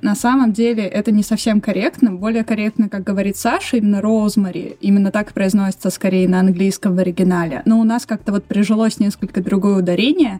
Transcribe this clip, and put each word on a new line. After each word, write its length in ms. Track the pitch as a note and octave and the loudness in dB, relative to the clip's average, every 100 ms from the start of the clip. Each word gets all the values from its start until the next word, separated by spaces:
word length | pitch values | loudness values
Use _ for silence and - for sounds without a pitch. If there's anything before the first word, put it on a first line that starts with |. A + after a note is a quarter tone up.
На 140 | - | -2
самом 360 | G3+ A#3+ C4 B3 | 0 0 2 2
деле 320 | G#3 A#3 A3 | 2 0 0
это 280 | G3+ G3+ G#3 | -2 -2 0
не 120 | G#3 | 0
совсем 380 | G#3 G#3+ - G#3 | 0 -2 0 0
корректно. 500 | G#3 F#3+ G#3+ - A#3 | 0 -2 -2 0 0
Более 320 | F3+ G#3 A3+ | 0 -2 -2
корректно, 460 | A3+ G#3+ G#3+ A3 G#3 | -2 -2 -2 0 -2
как 140 | G3+ | -2
говорит 340 | F#3 G3 G3 G3 | -4 -2 -2 -2
Саша, 400 | A#3 D4+ - B3 | -2 -2 -2 0
именно 240 | G#3 G3+ | 0 0
Розмари. 760 | G#3 A3 G#3 G3+ F#3+ F3 - - | 0 2 2 0 -2 -4 -10 -6
Именно 300 | G3+ G3 G3 | 2 2 2
так 220 | G#3 G#3 | 0 -4
произносится 560 | - F#3+ G3+ G3 F#3 F#3+ | -2 0 2 0 -2 -6
скорее 380 | - F#3+ F#3 F#3 | -2 0 2 2
на 120 | F3+ | 4
английском 560 | F#3+ F3 G3 F#3+ G#3 | 2 2 0 0 -2
в 40 | F3+ | 0
оригинале. 640 | F3+ F3 F3+ F3+ E3+ - | 0 0 0 0 -2 -2
Но 140 | - A3+ | 2 2
у 40 | |
нас 220 | A3 A#3 | 2 0
как-то 260 | - G#3+ - | -4 -6 -4
вот 120 | G3+ | -4
прижилось 540 | - G3+ G3+ G#3+ A3 - | -2 -2 0 2 0 0
несколько 420 | G3+ - G3 - | -2 -2 -6 -4
другое 360 | F#3 G3 G3+ G3 | 0 0 2 2
ударение. 640 | F3+ F3 A#3 F4+ C4+ | 2 0 2 2 0